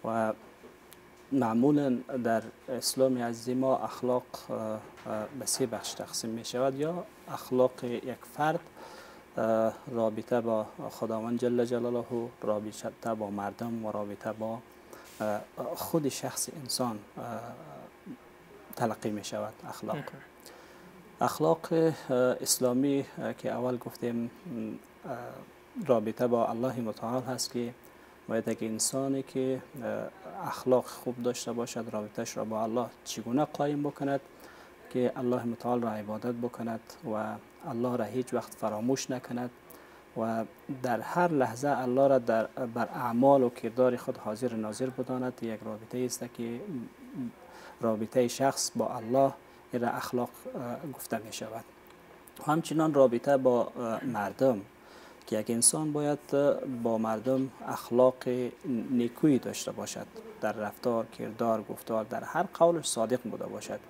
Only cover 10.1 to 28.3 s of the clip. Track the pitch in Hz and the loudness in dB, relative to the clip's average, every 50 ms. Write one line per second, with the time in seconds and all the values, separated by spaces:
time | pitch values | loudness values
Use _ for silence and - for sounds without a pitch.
10.1 | 107 113 - - 123 120 113 117 113 110 110 - - - 143 - - - 120 110 | 2 -2 -2 0 0 2 2 2 0 0 0 -4 -8 -10 -10 -10 -4 -4 -2 -2
11.1 | 113 110 113 117 120 117 123 123 120 120 120 117 123 117 117 120 120 120 117 - | -2 -2 0 -2 0 2 2 2 4 4 2 2 2 0 0 0 0 -2 -2 -2
12.1 | 127 117 117 120 - - - 107 107 104 107 107 101 - - 113 - - - 117 | -4 -4 -4 -4 -8 -4 -2 0 0 0 -2 -6 -10 -8 -8 -10 -10 -6 -4 -4
13.1 | 113 110 107 101 101 101 101 101 101 - 117 117 117 113 110 107 107 107 107 104 | -2 -2 -2 -4 -4 -4 -4 -4 -6 -6 -6 -6 -4 -4 -4 -4 -4 -4 -4 -6
14.1 | 101 - - 113 107 110 110 110 113 120 - - - - - - - - - - | -8 -6 -6 -6 -6 -4 -4 -6 -6 -8 -10 -16 -20 -20 -20 -20 -20 -18 -18 -20
15.1 | - - 113 107 104 104 - - - - 123 120 127 - - - - 165 147 131 | -8 -4 -2 -2 -2 -2 -4 -8 -10 -8 -6 -6 -6 -6 -4 0 0 2 2 2
16.1 | - - - 127 - - - - - 160 135 120 - - 127 120 110 104 - - | -2 -2 -6 -6 -4 -4 -6 -6 -6 -12 -6 -6 -2 0 0 -2 -2 -6 -10 -14
17.1 | - - 120 120 113 110 117 120 123 - 160 147 139 - - - - - - 190 | -12 -10 -8 -8 -8 -8 -8 -10 -14 -14 -16 -16 -16 -16 -16 -18 -20 -20 -16 -16
18.1 | 123 - - - - - - - - - - - - - 127 110 107 - - 117 | -16 -16 -16 -20 -20 -20 -20 -20 -20 -20 -18 -16 -6 -2 -2 -2 -2 -2 -4 -4
19.1 | 104 104 101 - - 107 104 107 - - - - 107 - - 110 - 147 135 - | -4 -4 -6 -6 -4 -4 -4 -6 -8 -12 -14 -14 -12 -8 -6 -4 -4 -4 -6 -10
20.1 | - 135 - - - - - - - - - - - - - - - - - - | -12 -14 -18 -20 -20 -20 -20 -20 -20 -20 -20 -20 -20 -20 -20 -20 -20 -20 -20 -20
21.1 | - - - 120 - - 147 160 165 160 - - 170 165 160 160 151 - - - | -2 0 0 0 2 2 4 4 4 2 2 0 4 4 4 4 2 0 -2 0
22.1 | 131 123 127 127 123 - 135 - - - 127 123 123 127 139 143 139 139 131 - | 2 4 4 4 2 0 0 0 2 2 4 2 4 4 4 4 2 2 0 -2
23.1 | - 170 127 113 - - - 123 110 113 123 127 127 117 - 123 - - - 120 | -8 -6 -6 -6 -6 -4 -4 -4 -2 0 0 -2 -2 -2 -6 -8 -8 -4 -4 -2
24.1 | 117 117 117 117 - - - 180 123 117 110 107 - - - - - - - 180 | -2 -2 -4 -4 -8 -12 -12 -8 -8 -6 -6 -6 -8 -10 -14 -20 -20 -14 -10 -8
25.1 | 127 120 123 120 - - - - - - - - - 262 196 139 123 113 107 110 | -8 -8 -8 -12 -14 -16 -18 -18 -20 -20 -20 -12 -10 -8 4 4 4 4 4 0
26.1 | 107 - 123 120 120 117 113 110 113 113 123 131 113 127 117 110 104 - 113 113 | 0 0 2 4 4 4 4 2 0 0 -2 -2 -2 -2 -4 -4 -4 -4 -4 -2
27.1 | 123 131 123 127 127 123 - - - 120 120 120 123 - - - - - - - | -2 -2 -2 -4 -4 -4 -4 -4 -2 -4 -4 -4 -6 -12 -20 -20 -20 -20 -20 -20
28.1 | - - - - | -20 -18 -6 -2